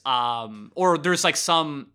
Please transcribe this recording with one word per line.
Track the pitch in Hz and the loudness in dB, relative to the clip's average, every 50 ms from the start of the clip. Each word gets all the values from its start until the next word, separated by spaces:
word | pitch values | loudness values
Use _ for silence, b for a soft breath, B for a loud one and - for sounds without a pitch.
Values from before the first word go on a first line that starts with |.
| - | -4
Um, | 135 127 123 120 120 120 117 113 110 107 107 104 - - | -2 0 0 0 0 -2 -4 -6 -10 -12 -16 -18 -12 -4
or | 170 185 185 170 156 | 0 2 2 2 2
there's, | 147 180 180 165 - | 2 0 0 2 2
like, | 170 156 | 0 0
some, | - - - 170 165 156 151 147 139 - - _ | 0 0 2 2 2 2 0 -4 -8 -12 -8 _